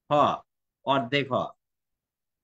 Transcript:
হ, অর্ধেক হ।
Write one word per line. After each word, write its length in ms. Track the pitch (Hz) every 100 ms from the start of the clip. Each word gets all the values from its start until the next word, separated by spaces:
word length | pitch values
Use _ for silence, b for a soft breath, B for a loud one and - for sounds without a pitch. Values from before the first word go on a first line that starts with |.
| -
হ, 20 | 147 120 82 - _ _ _ -
অর্ধেক 400 | 135 120 139 120
হ। 60 | 117 78 - _ _ _ _ _ _ _ _